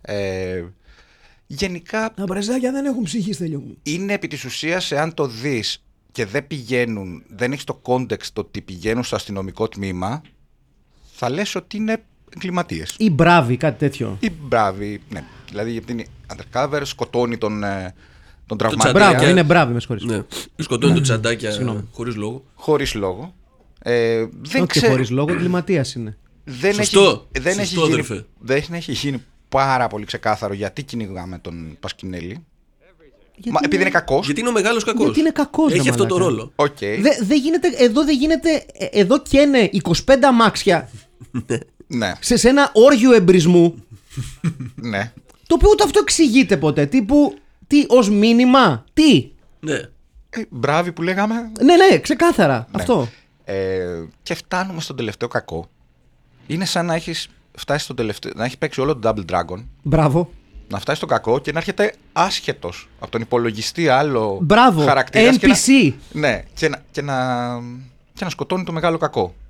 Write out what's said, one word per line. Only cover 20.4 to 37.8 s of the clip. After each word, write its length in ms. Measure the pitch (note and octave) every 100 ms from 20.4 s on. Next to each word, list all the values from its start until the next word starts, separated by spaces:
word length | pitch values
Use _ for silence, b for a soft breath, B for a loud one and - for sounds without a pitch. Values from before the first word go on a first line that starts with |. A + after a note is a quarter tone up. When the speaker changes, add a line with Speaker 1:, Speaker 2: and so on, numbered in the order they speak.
| B -
Speaker 3:
Σκοτώνει 360 | - B2 E3+
τον 100 | E3
τσαντάκια 480 | C3+ A2 A2+ A2+ A2
Speaker 2:
Συγγνώμη. 360 | G#2 B2 G#2+ G2+
Speaker 3:
χωρίς 240 | - A#2+ G#2+
λόγο. 280 | G#2 C3 _ _
Speaker 1:
Χωρίς 380 | - D3 C3
λόγο. 400 | A2 G2 F#2 E3 _ _ _ _ _
Ε, 340 | - A#2+ A#2 A2+ A2+ -
δεν 200 | C#3 -
Speaker 2:
Όχι 40 | F3
Speaker 1:
ξε- 200 | - C#3
Speaker 2:
χωρίς 200 | C3 A#2+
λόγο, 220 | B2+ D3+
εγκληματίας 640 | F3 F3 F3+ E3+ F3 B2+ B2
είναι. 220 | G#2+ G#2 _ _
Speaker 1:
Δεν 300 | - B2 F#3
Speaker 3:
Σωστό. 260 | G#3 G#3 G3 G3 A2 -
Speaker 1:
έχει, 100 | C3+
δεν 100 | C3
Speaker 3:
Σωστό, 80 | G3
Speaker 1:
έχει 140 | G3 F3+
γίνει, 180 | D#3+
Speaker 3:
αδερφέ. 320 | D#3 - G2 - _
Speaker 1:
δεν 240 | A2+ C#3 D3+
έχει 200 | E3+ D#3+
γίνει 320 | C3+ C#3+ C3 - _ _
πάρα 380 | C3+ C3+ C3 A#2
πολύ 180 | G#2+ G2+
ξεκάθαρο 480 | - A2 G#2+ G#2
γιατί 300 | G2 G2+ -
κυνηγάμε 560 | C#3 A#2+ G#2 F#2 F2+ F2
τον 360 | F#2 E2+ D#2+ D#2
Πασκινέλη. 680 | - - F#2+ F2+ F2 C3 D#3+ _ _ _ _ _ _ _ _ _
Speaker 2:
Γιατί 160 | A#3
Speaker 1:
Μα, 80 | -
επειδή 120 | - F#3
Speaker 2:
είναι 80 | F#3
Speaker 1:
είναι 100 | F3+
κακός. 260 | - C3+ C3+
Speaker 3:
Γιατί 140 | D3
είναι 100 | A#3+
ο 20 |
μεγάλος 320 | A3+ G3 A#3
κακός. 200 | A#3 A3+
Speaker 2:
Γιατί 160 | D4 G#2+
είναι 120 | D#4
κακός, 400 | - C#4+ - D#4
Speaker 3:
Έχει 100 | D#3+
Speaker 2:
ρε 60 | -
Speaker 3:
αυτό 160 | A#2+ G3
το 100 | -
Speaker 2:
μαλάκα. 140 | F3+ A2
Speaker 3:
ρόλο. 160 | A2 -
Speaker 1:
Οκ. 220 | D3 C#3+
Speaker 2:
Δε-, 440 | G2+ G#2+ A3+ A3+
δεν 160 | G3+ D4
γίνεται, 280 | C4+ E4 F4
εδώ 280 | -